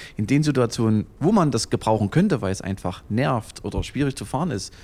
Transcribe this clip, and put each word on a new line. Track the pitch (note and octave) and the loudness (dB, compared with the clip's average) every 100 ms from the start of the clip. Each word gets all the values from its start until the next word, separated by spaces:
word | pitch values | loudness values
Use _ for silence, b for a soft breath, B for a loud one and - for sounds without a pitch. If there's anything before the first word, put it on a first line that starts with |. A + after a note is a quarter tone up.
| B - | B -6
In | G#2 | 0
den | C#3 | 2
Situationen, | D3 C3+ A#2 - A2+ G#2+ - - | 2 2 0 2 2 2 0 -2
wo | D3+ | 2
man | A3 D#3 | 4 4
das | - - | 2 0
gebrauchen | A#2 - A2 G2+ | 0 2 2 2
könnte, | D#3 G3+ C3+ | 2 2 2
weil | F#2+ | 0
es | F#2+ | -4
einfach | - G2 F2+ - - | -4 -6 -6 -8 -4
nervt | G#2+ D3 B2 - - G#2 | -2 0 -2 -4 -10 -6
oder | G2 | -4
schwierig | F2+ B2 C#3 - | -4 -2 -2 -2
zu | |
fahren | G2+ C3 F3 | -6 -2 -2
ist, | G#2+ - b | -4 -8 b